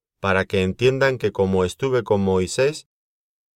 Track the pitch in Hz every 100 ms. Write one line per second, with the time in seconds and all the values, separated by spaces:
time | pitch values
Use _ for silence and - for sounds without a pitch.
0 | _ _ 98 95 95 98 92 92 123 131
1 | 135 127 107 - 95 95 92 - 135 127
2 | 101 104 98 95 92 - 135 151 - _
3 | _ _ _ _ _